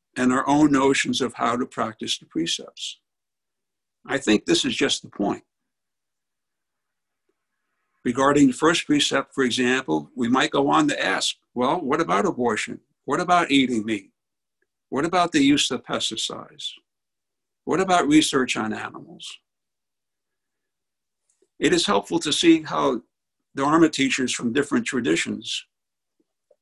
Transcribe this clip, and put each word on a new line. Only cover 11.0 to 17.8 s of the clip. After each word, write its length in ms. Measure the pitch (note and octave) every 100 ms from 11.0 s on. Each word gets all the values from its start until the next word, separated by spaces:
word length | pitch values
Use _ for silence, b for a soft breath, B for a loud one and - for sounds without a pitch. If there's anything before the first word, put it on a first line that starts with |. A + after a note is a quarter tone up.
ask, 320 | E3+ F#3 - - _
"Well, 260 | B2 B2+ E3+
what 220 | C3+ D#3
about 240 | E3 F#3+ G3
abortion? 540 | B2 A#2+ G#2+ - - _ _ -
What 120 | D#3
about 320 | F3 F3+ E3
eating 340 | C#3 B2+ A#2
meat? 280 | G#2+ G2+ - _ _ _ _ _ _ _ -
What 160 | C3 E3
about 260 | F3+ E3+
the 100 | D3
use 280 | C#3 C#3+ -
of 120 | B2
pesticides? 920 | - A2 - A2 - - - - - - _ _ _ _ _ _ _ _
What 160 | - D#3+